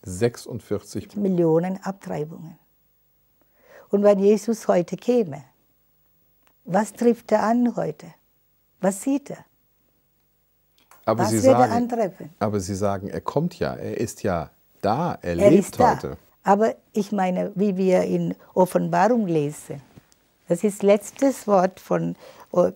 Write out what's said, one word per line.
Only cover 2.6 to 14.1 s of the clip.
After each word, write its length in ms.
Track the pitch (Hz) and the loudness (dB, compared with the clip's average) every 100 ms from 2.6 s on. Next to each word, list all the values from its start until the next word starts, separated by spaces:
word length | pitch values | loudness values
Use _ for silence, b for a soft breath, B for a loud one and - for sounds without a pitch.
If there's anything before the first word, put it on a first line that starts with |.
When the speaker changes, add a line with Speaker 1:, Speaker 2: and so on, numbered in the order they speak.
| _ _ _ _ _ _ _ _ b b b b b | _ _ _ _ _ _ _ _ b b b b b
Speaker 2:
Und 120 | 202 | 2
wenn 140 | 208 202 | 4 6
Jesus 480 | 202 214 - 226 - | 4 4 0 -4 0
heute 280 | 190 170 180 | 0 0 -6
käme, 460 | - 247 180 135 - _ _ _ _ _ _ _ _ _ _ _ | 0 0 0 -6 -16 _ _ _ _ _ _ _ _ _ _ _
was 280 | - 185 214 | -4 -2 -2
trifft 400 | - 240 233 - | 0 2 2 0
er 100 | 214 | 0
an 320 | 208 240 240 202 | 2 2 0 -2
heute? 300 | 160 151 170 - _ _ _ _ _ - | -6 -8 -16 -20 _ _ _ _ _ -4
Was 220 | 185 202 | -2 -2
sieht 280 | 269 277 277 | -2 -4 -4
er? 140 | - - _ _ _ _ _ _ _ _ _ _ _ _ _ _ _ | -18 -18 _ _ _ _ _ _ _ _ _ _ _ _ _ _ _
Speaker 1:
Aber 180 | - 113 | -4 -2
Speaker 2:
Was 60 | 208 | 0
Speaker 1:
Sie 120 | 220 | 2
Speaker 2:
wird 40 | - | 4
er 40 | - | 6
Speaker 1:
sagen, 120 | 226 | 4
Speaker 2:
antreffen? 580 | 240 240 233 196 - - - | 2 -2 -2 -4 -6 -16 -6
Speaker 1:
aber 220 | 107 104 | -4 -4
Sie 140 | 92 | -4
sagen, 340 | 95 101 98 98 | -4 -4 -4 -6
er 120 | 92 | -10
kommt 380 | - 143 170 - | -4 -2 -2 -4
ja, 160 | 71 | -6
er 220 | 64 104 107 | -6 -8 -6
ist 240 | 110 | -6